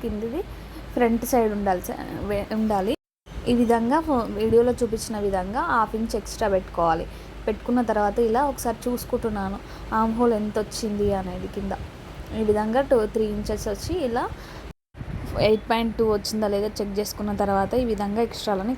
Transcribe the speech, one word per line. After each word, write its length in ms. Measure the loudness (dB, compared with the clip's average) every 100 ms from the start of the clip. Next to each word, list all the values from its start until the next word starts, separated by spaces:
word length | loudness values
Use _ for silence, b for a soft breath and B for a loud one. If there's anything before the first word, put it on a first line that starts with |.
కిందిది 380 | -4 -4 -4 -6 -8 B B B B 2
ఫ్రంట్ 280 | 2 2 2
సైడ్ 160 | 2 2 2
ఉండాలి, 220 | 0 0 -2
స-, 140 | -8 -8 -6 -2
వే-, 120 | -2 -2 0
ఉండాలి. 320 | 2 2 2 -2 _ _ -14 -6 2
ఈ 20 | 4
విధంగా 400 | 6 4 4 2 2
ఫో-, 180 | 0 0 0
వీడియోలో 360 | 4 6 6 4
చూపించిన 380 | 0 -2 -4 -2
విధంగా 360 | 0 0 0 -2 2
హాఫ్ 200 | 2 2 0
ఇంచ్ 180 | -2 -2
ఎక్స్ట్రా 280 | -6 -2 2
పెట్టుకోవాలి. 500 | 2 0 2 2 2 -2 B B B -4
పెట్టుకున్న 340 | -4 0 0 2
తర్వాత 260 | 2 2 4 4
ఇలా 120 | 4 2
ఒకసారి 280 | 0 -4 -2 -2
చూసుకుంటున్నాను 720 | -4 -2 -2 -2 -2 -4 -6 -10 B B 0
ఆర్మ్ 160 | 2 4
హోల్ 160 | 2 2
ఎంత 180 | 0 -2
వచ్చింది 440 | -4 -4 -4 0 0 0
అనేది 280 | -2 -6 -8 -6
కింద. 160 | -6 -6 -8 -14 -16 -14 -8 -2
ఈ 40 | 2
విధంగా 320 | 4 4 2 4
టూ, 80 | 4 4
త్రీ 120 | 0 0
ఇంచెస్ 320 | -2 -4 -4 -4
వచ్చి 200 | -4 -4 -2 0
ఇలా 180 | 0 -2 -6 B B B -18 _ -14 -8 -8 -6 2 4
ఎయిట్ 200 | 4 2
పాయింట్ 240 | 0 0 0
టూ 80 | 2 2
వచ్చిందా 320 | 0 -2 0
లేదా 160 | 0 -2 -2
చెక్ 120 | -4 -2
చేసుకున్న 340 | -4 -4 -4 0
తర్వాత 300 | 2 2 2 2
ఈ 40 | 0
విధంగా 320 | 0 0 0 0
ఎక్స్ట్రాలని 460 | -2 -2 0 0